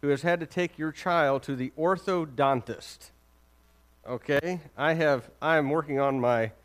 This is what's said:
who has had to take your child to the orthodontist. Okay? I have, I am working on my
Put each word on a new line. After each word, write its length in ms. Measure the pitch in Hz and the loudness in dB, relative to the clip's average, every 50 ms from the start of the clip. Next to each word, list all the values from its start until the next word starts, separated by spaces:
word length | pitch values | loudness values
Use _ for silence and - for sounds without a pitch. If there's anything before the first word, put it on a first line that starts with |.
who 80 | - 143 | 2 0
has 140 | 143 135 151 | 0 2 2
had 160 | 175 175 175 | 0 0 0
to 80 | 165 | -2
take 320 | 147 - 180 180 165 - - | -6 -4 -4 -4 -4 -4 -6
your 140 | 151 160 147 | -8 -8 -8
child 500 | - - 190 175 170 156 139 135 139 135 | -6 -4 0 2 4 4 4 2 0 -2
to 140 | - 139 | -6 -6
the 160 | 127 127 131 - | -6 -6 -8 -4
orthodontist. 1300 | - 156 175 190 175 - - 185 180 165 151 131 117 143 139 139 127 110 - 113 - - - - - - - _ _ _ _ _ _ _ _ _ _ _ _ _ _ _ _ _ _ _ | -2 0 0 0 0 0 -2 -2 -2 -2 -4 -2 0 2 2 2 0 -2 -6 -12 -12 -12 -18 -20 -20 -20 -20 _ _ _ _ _ _ _ _ _ _ _ _ _ _ _ _ _ _ _
Okay? 540 | - 123 120 - - 147 143 151 170 185 175 156 - _ | -10 -10 -10 -2 0 0 0 0 0 -6 -6 -8 -14 _
I 180 | - 135 156 160 | -2 0 0 2
have, 340 | 165 160 151 143 127 - - - _ - | 2 2 2 2 2 -2 -8 -16 _ 0
I 140 | 156 165 | 2 2
am 140 | 156 147 135 | 2 2 2
working 280 | 147 160 156 147 143 135 | 0 -2 -2 -2 -2 0
on 220 | 139 139 135 135 | 0 0 0 2
my 320 | 120 123 123 117 113 107 107 - _ | 2 2 2 2 0 -2 -4 -12 _